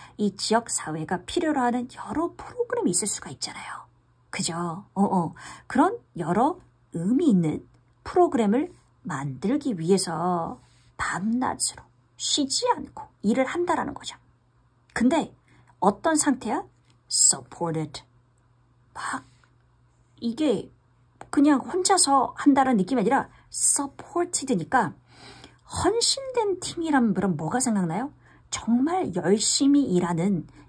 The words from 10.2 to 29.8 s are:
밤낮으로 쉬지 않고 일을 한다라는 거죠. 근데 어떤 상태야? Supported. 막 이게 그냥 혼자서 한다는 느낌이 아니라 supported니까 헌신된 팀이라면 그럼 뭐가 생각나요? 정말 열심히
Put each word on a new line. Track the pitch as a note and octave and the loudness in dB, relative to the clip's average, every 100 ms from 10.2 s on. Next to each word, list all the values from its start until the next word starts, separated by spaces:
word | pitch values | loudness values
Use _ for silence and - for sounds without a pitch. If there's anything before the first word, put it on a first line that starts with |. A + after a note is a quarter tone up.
| F3 F3 E3 B3 _ _ _ - | -2 -2 -4 -10 _ _ _ -10
밤낮으로 | - F3 G3+ A#3+ B3+ - - - - _ _ _ | -8 -4 -2 -2 -2 -4 -6 -6 -18 _ _ _
쉬지 | - - C#4 - B4 - | -4 -2 -2 -2 0 -2
않고 | - - - _ | -4 -14 -18 _
일을 | G3+ A#3+ C4 | 0 2 0
한다라는 | E4+ F4 D#4 - | -2 -2 -2 -4
거죠. | - - - _ _ _ _ _ _ _ | -10 -14 -16 _ _ _ _ _ _ _
근데 | - A#3+ D#4 G#3+ - _ _ _ _ | 0 2 2 0 -8 _ _ _ _
어떤 | - - E4 D#4 | 0 2 2 2
상태야? | D4 C4+ G#3+ C#4+ F#4+ _ _ _ _ | 2 0 -2 -6 -6 _ _ _ _
Supported. | - - C#3 B2 - E3+ D#3+ D#3 - - _ _ _ _ _ _ _ _ | 6 6 6 -2 -4 -2 -2 -4 -8 -18 _ _ _ _ _ _ _ _
막 | - - C4+ - _ _ _ _ _ _ _ _ _ | -12 -8 -8 -10 _ _ _ _ _ _ _ _ _
이게 | A#3 A3+ D#4 G#3 - _ _ _ _ _ - | -6 0 0 0 -4 _ _ _ _ _ -4
그냥 | - C#4+ C4+ | 4 4 4
혼자서 | A#3+ F#4 F4+ F#4+ - C#4 - - | 0 -2 2 2 4 4 2 2
한다는 | D4 C#4 C4 A#3 | 4 6 4 2
느낌이 | F3+ C4 | 2 0
아니라 | G3+ C4 - - _ | 2 2 0 -10 _
supported니까 | - - - C#4 - - F4 F4+ - C4+ G#3 - B3+ - - _ - - - - _ - - | -2 0 0 -2 -10 -8 -4 -2 -4 -2 -2 2 0 0 -4 _ -20 -20 -20 -20 _ -12 -2
헌신된 | F4 A#4 A4+ - C5+ B4 G#4 F#4 | 0 2 0 -2 -4 -2 0 -2
팀이라면 | - - D#4+ C#4+ A#3 | -6 -6 0 2 2
그럼 | F#3 G3 D#3 | 2 0 -2
뭐가 | D#3+ B3 | -2 -2
생각나요? | B3+ G#3 F3 E3+ C#4 - _ _ _ | 0 0 -2 -4 -6 -12 _ _ _
정말 | - - A#3+ C#4+ F#4 D4 | -8 0 2 2 0 -2
열심히 | F3+ D#3 G#3+ - - C#4 C#4+ | -2 0 2 2 2 4 4